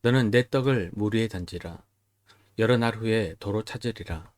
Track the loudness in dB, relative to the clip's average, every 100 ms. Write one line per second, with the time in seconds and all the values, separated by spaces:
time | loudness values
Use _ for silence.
0 | 4 4 6 4 2 0 2 0 -2 -2
1 | 0 0 -2 -4 -10 -10 -10 -14 _ _
2 | _ _ _ _ _ 0 2 4 2 -2
3 | 0 0 0 -6 -4 -4 -4 -8 -8 -8
4 | -8 -8 -10